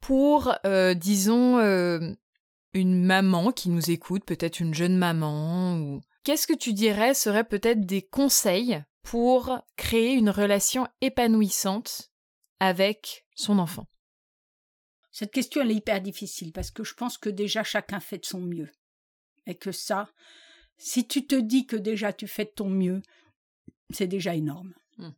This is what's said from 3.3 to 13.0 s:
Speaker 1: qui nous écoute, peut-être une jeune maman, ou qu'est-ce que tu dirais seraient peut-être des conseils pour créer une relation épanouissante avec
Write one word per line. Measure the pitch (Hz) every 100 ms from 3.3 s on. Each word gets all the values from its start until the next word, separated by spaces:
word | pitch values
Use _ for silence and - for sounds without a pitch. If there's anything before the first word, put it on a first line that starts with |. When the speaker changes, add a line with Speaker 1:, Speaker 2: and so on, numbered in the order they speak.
| 185 185
Speaker 1:
qui | 254 180
nous | 170 160
écoute, | 170 - 185 -
peut-être | 170 165 165
une | 165
jeune | 156 175 185
maman, | 180 165 156 151 156 170 185 175
ou | 147 139 - _ -
qu'est-ce | 302 -
que |
tu | 320 -
dirais | 202 220 208 226
seraient | 269 - 208 226
peut-être | 208 226 233 185
des | 196
conseils | - - 277 - 214 180 247 180 147 _
pour | - 233 240 254 247 254 - -
créer | - 226 226
une | 262 214
relation | 202 208 202 - 254 247 _
épanouissante | 262 254 240 220 208 - 196 196 240 - - _ _ _ _ _
avec | 190 180 196 214